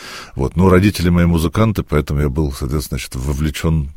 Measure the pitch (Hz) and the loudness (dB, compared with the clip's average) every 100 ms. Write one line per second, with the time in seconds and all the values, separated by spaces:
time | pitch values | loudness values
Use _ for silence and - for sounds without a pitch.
0 | - - - - 65 - 95 90 101 - | -14 -18 -12 -6 -4 2 4 6 4 2
1 | 87 87 85 85 82 104 110 98 - 73 | 2 4 4 2 0 0 0 0 -2 -2
2 | 73 71 73 67 76 65 67 73 - 67 | 0 0 0 0 -2 -4 -4 -4 -4 -6
3 | - - 65 69 76 - 82 80 69 | -8 -6 -4 -2 -2 -2 0 0 -2